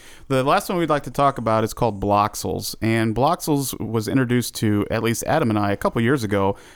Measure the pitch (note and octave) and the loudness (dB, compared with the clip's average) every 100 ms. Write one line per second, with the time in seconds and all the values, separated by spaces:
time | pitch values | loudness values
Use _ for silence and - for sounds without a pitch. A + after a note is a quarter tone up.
0 | - - - C3 C3 D#3+ - F#3 E3 D3 | -20 -16 -2 0 2 2 0 -2 0 0
1 | C#3 B2 C#3 C3 A2 A2 A2 - G#2+ G2+ | -2 0 0 2 0 2 0 0 -2 0
2 | G2+ G2+ G#2 - G2 F2+ G2 - A2 A2+ | 2 4 2 -2 -4 -4 -6 -4 0 0
3 | A2+ G#2+ C#3 F3 - C#3+ C3+ - A2 A2+ | 0 2 0 0 0 0 -2 -6 -4 -4
4 | G#2 A2 B2 B2 A#2 - A2+ G#2 - A2+ | 0 0 2 0 -2 -2 0 2 0 0
5 | A2+ A2+ - D3 B2+ G#2+ G2+ G2+ G3+ B2 | 0 -2 0 0 2 0 0 0 -2 0
6 | A#2 C#3+ G#2+ G2+ G2 G2+ - | 2 0 0 0 0 -2 -8